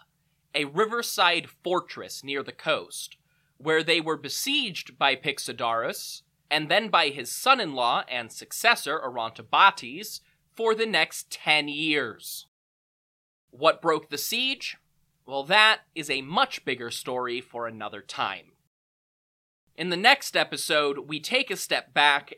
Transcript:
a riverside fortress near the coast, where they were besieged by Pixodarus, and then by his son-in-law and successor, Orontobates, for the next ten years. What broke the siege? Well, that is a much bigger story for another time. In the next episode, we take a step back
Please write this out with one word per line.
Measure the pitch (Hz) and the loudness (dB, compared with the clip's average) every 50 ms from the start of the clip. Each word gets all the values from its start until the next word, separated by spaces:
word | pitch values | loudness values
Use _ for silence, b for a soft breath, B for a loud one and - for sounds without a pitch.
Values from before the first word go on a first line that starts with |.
| _ _ _ _ _ _ _ _ _ _ - | _ _ _ _ _ _ _ _ _ _ -4
a | 143 147 | -4 -4
riverside | 139 143 175 220 214 233 233 226 - - - 190 175 175 170 147 - | -2 0 0 0 0 0 -4 -4 -4 0 2 4 4 4 2 -2 -6
fortress | - _ - 175 180 175 170 - - 120 95 92 - - - | -14 _ -2 0 0 0 0 -2 -12 -12 -12 -12 -12 -12 -8
near | 135 139 139 131 | -6 -6 -6 -6
the | 135 - | -6 -10
coast, | - - 160 151 107 87 - - - - - - _ _ _ _ _ _ _ _ _ | -6 -2 0 0 0 -2 -6 -12 -12 -12 -12 -16 _ _ _ _ _ _ _ _ _
where | 131 156 160 160 160 | -2 2 2 2 4
they | 165 170 170 | 4 2 2
were | 156 160 156 151 | 2 -2 -4 -4
besieged | 135 135 - - - 262 285 294 262 208 165 - - - - - | -4 -8 -6 -6 -4 -2 -2 -2 -2 -4 -6 -10 -12 -12 -4 2
by | 147 139 131 | 2 2 2
Pixodarus, | - - 151 139 - - - 120 120 123 117 113 113 117 151 214 - - - - - _ _ _ _ _ - | 2 -2 -4 -4 -4 -6 -10 -6 -4 -2 -2 0 0 -2 -4 -6 -8 -10 -12 -14 -16 _ _ _ _ _ -2
and | 147 156 156 143 | -2 -2 0 2
then | 170 208 226 208 | 2 2 2 2
by | 185 175 160 143 | 2 2 2 2
his | 135 143 120 - | -2 -6 -10 -10
son-in-law | - - - 254 269 254 208 160 139 127 120 120 131 190 - - | -8 -2 4 4 4 4 2 -4 -2 0 2 2 2 2 -2 -4
and | 123 123 117 110 | -6 -6 -6 -8
successor, | - - - - - - - 226 233 - - 143 151 160 | -12 -16 -14 -12 -8 2 4 4 4 4 0 -4 -4 -4
Orontobates, | - 127 123 120 113 113 - - 110 - - 156 185 196 190 - 139 120 135 180 214 - - - _ _ _ _ _ _ _ | -4 -6 -6 -4 -6 -6 -6 -10 -8 0 4 8 8 8 6 4 -10 -12 -12 -12 -12 -12 -14 -16 _ _ _ _ _ _ _
for | - 226 220 214 | 0 2 2 2
the | 214 226 220 | 2 0 0
next | 190 160 160 - - - - - | 2 2 2 2 -2 -14 -12 -12
ten | - - - 165 151 151 147 147 | -14 -8 0 2 2 2 2 0
years. | 143 147 160 156 151 147 127 110 101 - - - - - - _ _ _ _ _ _ _ _ _ _ _ _ _ _ _ _ _ _ _ _ _ | -4 -4 -2 0 0 0 0 -2 -8 -12 -14 -14 -14 -14 -16 _ _ _ _ _ _ _ _ _ _ _ _ _ _ _ _ _ _ _ _ _
What | _ 123 151 160 156 - | _ 2 4 4 4 4
broke | - 170 156 156 151 - | 2 2 2 2 0 -4
the | 143 143 | -8 -6
siege? | - - 226 240 254 262 277 269 - - - _ _ _ _ _ _ _ _ _ _ | -4 -2 -2 -2 0 -2 -4 -4 -8 -12 -12 _ _ _ _ _ _ _ _ _ _
Well, | 123 135 139 135 | -8 -6 -6 -2
that | 147 190 214 214 220 214 - - _ - | 2 4 6 6 6 4 2 -2 _ -12
is | 160 147 - | -10 -6 -4
a | 135 135 131 | -4 -4 -4
much | 135 175 233 269 262 - - - | -2 2 2 2 2 0 -8 -4
bigger | - 131 123 120 117 | -4 -4 -4 -4 -8
story | 113 - - 139 127 127 127 120 120 123 | -8 -8 -6 -4 -4 -2 -2 -2 -4 -6
for | 120 _ - 120 117 113 | -8 _ -10 -8 -8 -8
another | 113 107 107 107 107 101 | -8 -8 -10 -10 -10 -12
time. | - - - - 123 101 95 85 78 _ _ _ _ _ _ _ _ _ _ _ _ _ _ _ _ _ _ _ _ _ _ _ _ _ _ | -14 -12 -6 -4 -4 -4 -4 -6 -12 _ _ _ _ _ _ _ _ _ _ _ _ _ _ _ _ _ _ _ _ _ _ _ _ _ _
In | - 165 180 | -8 -6 -4
the | 175 175 | -4 2
next | 202 247 277 - - - - | 4 4 4 4 2 -4 0
episode, | 175 151 - 160 139 - - 160 151 147 143 143 143 123 139 | 0 0 0 -2 -8 -2 0 2 2 2 2 0 -2 -6 -8
we | 156 151 | -8 -8
take | 156 - 233 262 269 - | -6 -2 -2 -2 -2 -2
a | 190 | -6
step | - - - 160 127 - _ - | -8 -4 -2 -2 -2 -4 _ 2
back | 160 147 147 143 143 - - - | 4 6 6 6 4 0 -4 -12